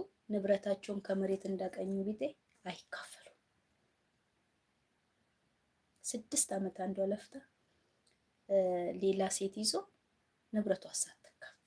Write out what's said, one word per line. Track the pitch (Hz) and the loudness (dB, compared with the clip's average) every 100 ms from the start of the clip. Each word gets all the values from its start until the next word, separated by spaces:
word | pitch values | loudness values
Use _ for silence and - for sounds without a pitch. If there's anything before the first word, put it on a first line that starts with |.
| 381 _ - | -8 _ -2
ንብረታቸውን | 208 196 196 202 196 - 202 | 0 4 4 4 -2 -2 -4
ከመሬት | - 196 190 190 | 0 0 2 0
እንዳቀኙ | 196 185 185 - 190 196 | -2 -2 -2 -4 -2 0
ቢጤ | 196 214 277 - _ _ | -2 -2 -4 -6 _ _
አይካፈሉም። | 180 170 - - - - - - _ _ _ _ _ _ _ _ _ _ _ _ _ _ _ _ _ _ _ _ _ _ _ _ _ _ | -10 -10 -10 -12 -12 -16 -20 -20 _ _ _ _ _ _ _ _ _ _ _ _ _ _ _ _ _ _ _ _ _ _ _ _ _ _
ስድስት | - 226 - 285 - | -6 -6 -2 0 2
ዓመት | 196 190 - | 2 -2 -2
አንዷ | 185 190 196 | -4 0 0
ለፍታ፣ | 208 - 269 - _ _ _ _ _ _ _ _ _ - | 0 -4 -18 -20 _ _ _ _ _ _ _ _ _ 2
እ፣ | 196 180 180 175 185 | 4 6 2 0 2
ሌላ | 190 190 190 | 2 4 2
ሴት | - 196 214 | 0 -2 0
ይዞ | 214 359 392 _ _ _ _ _ _ | 0 0 -2 _ _ _ _ _ _
ንብረቷ | 214 208 185 - | 0 2 0 0
ሳትካፈል | - - - - - - - | -4 -4 -8 -20 -20 -20 -20